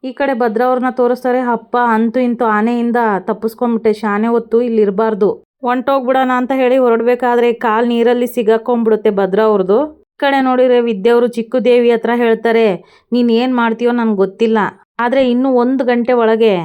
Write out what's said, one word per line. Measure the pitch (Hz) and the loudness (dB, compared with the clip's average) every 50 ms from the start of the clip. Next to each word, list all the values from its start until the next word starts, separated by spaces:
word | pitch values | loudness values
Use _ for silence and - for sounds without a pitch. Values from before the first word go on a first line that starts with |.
| - | -10
ಈ | 262 | -12
ಕಡೆ | 247 - 285 277 269 | -6 -4 -2 -2 0
ಭದ್ರ | 220 247 240 214 220 247 | 0 0 -2 0 0 0
ಅವ್ರನ್ನ | 254 254 254 240 254 240 247 | 0 0 0 -2 -4 -2 0
ತೋರಿಸ್ತಾರೆ. | 247 240 247 240 240 254 247 254 254 240 240 | 0 0 0 -2 -2 -2 -2 0 0 -2 -4
"ಅಪ್ಪ, | 226 233 _ - 247 240 240 226 | -4 -6 _ -2 0 0 2 2
ಅಂತೂ | 220 226 233 220 254 | 2 0 0 0 0
ಇಂತೂ | 254 247 240 233 247 226 214 208 | -2 -2 -2 -2 -2 0 0 0
ಆನೆಯಿಂದ | 214 226 240 240 233 233 233 240 233 220 202 185 185 - | 0 0 -2 -2 -2 -2 0 0 0 0 0 -2 -2 -4
ತಪ್ಪಿಸ್ಕೊಂಡ್ಬಿಟ್ಟೆ, | 220 214 - 226 220 - 247 240 233 220 226 226 220 | -6 -4 -4 -8 -6 -4 -4 -2 -2 0 0 0 -2
ಶಾನೆ | 214 - 214 202 202 214 233 | 0 -2 -4 -2 -2 -2 0
ಹೊತ್ತು | 233 233 226 226 - 233 | 0 -2 -2 0 0 0
ಇಲ್ಲಿ | 240 247 226 220 | 0 0 0 0
ಇರ್ಬಾರ್ದು, | 214 202 202 185 226 220 220 196 208 196 - - - _ _ _ | 0 0 0 0 -2 -2 0 0 0 0 -2 -2 -10 _ _ _
ಹೊಂಟೋಗ್ಬಿಡೋಣ" | - 240 247 254 254 - 277 277 254 240 262 262 262 254 254 | -4 -4 -4 -2 -2 -2 -2 -2 0 0 0 0 0 0 0
ಅಂತ | 247 254 240 269 262 | -2 -2 -2 -2 0
ಹೇಳಿ | 262 247 247 269 | 0 2 2 2
ಹೊರಡ್ಬೇಕಾದ್ರೆ | 254 247 233 233 233 233 247 247 262 247 240 240 233 240 226 233 - | 2 2 2 2 2 0 0 0 0 0 0 2 0 0 0 0 -2
ಕಾಲ್ | 240 214 220 240 240 | -2 0 0 0 0
ನೀರಲ್ಲಿ | 240 233 233 226 247 247 240 240 | 0 0 0 0 0 0 -2 -4
ಸಿಗಾಕೊಂಡ್ಬಿಡುತ್ತೆ | - - 233 202 226 226 226 - 247 233 233 220 220 208 208 220 208 196 | -4 -4 0 0 0 0 0 -2 -2 0 2 0 0 2 0 -2 0 0
ಭದ್ರ | 196 190 185 202 220 220 | -2 0 0 0 2 2
ಅವ್ರದ್ದು. | 214 202 185 180 196 226 294 302 302 _ _ | 2 0 0 0 0 0 0 -2 -8 _ _
ಈ | _ _ _ - | _ _ _ -2
ಕಡೆ | 285 277 269 | -2 0 0
ನೋಡಿದ್ರೆ | 262 262 254 247 254 262 247 247 | 0 0 2 2 2 2 4 2
ವಿದ್ಯಾ | 240 233 226 196 190 233 233 | 2 0 -2 -2 0 2 2
ಅವರು | 233 240 240 | 2 2 0
ಚಿಕ್ಕು | 233 226 226 226 - 254 214 | -2 -4 -8 -4 -4 -2 2
ದೇವಿ | 247 240 247 240 240 | 2 2 4 4 2
ಹತ್ರ | 233 226 226 226 233 | 2 2 0 -2 -2
ಹೇಳ್ತಾರೆ, | 240 240 233 226 220 220 233 226 226 226 214 185 170 - _ _ _ _ _ | 0 2 0 0 0 0 0 0 2 2 2 0 -2 -8 _ _ _ _ _
"ನೀನ್ | - 247 247 240 | -2 0 0 2
ಏನ್ | 226 226 240 254 254 | 2 0 0 0 0
ಮಾಡ್ತೀಯೋ | 247 233 226 226 226 240 240 240 240 | 0 0 -2 -2 -2 -2 -2 0 0
ನನ್ಗ್ | 233 220 214 190 | 0 0 0 0
ಗೊತ್ತಿಲ್ಲ, | 190 196 196 - 226 226 220 220 196 160 - _ _ _ _ _ | 0 -2 0 -2 0 0 2 0 0 -2 -6 _ _ _ _ _
ಆದ್ರೆ | 233 240 240 269 269 254 | -4 -2 0 0 0 2
ಇನ್ನು | 240 247 262 269 262 | 0 0 0 0 2
ಒಂದ್ | 247 240 247 269 262 262 226 | 2 2 0 0 -2 0 0
ಗಂಟೆ | 247 240 240 226 254 | 0 0 0 0 0
ಒಳಗೆ | 240 233 220 226 220 233 226 202 180 165 | 2 2 2 2 2 2 2 2 0 -4